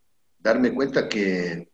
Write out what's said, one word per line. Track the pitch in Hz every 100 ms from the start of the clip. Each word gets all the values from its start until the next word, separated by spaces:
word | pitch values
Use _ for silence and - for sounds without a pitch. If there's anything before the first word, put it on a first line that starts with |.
| _ _ _ _
darme | 110 123 120
cuenta | 123 139 139 -
que | 110 98 90 87 85 -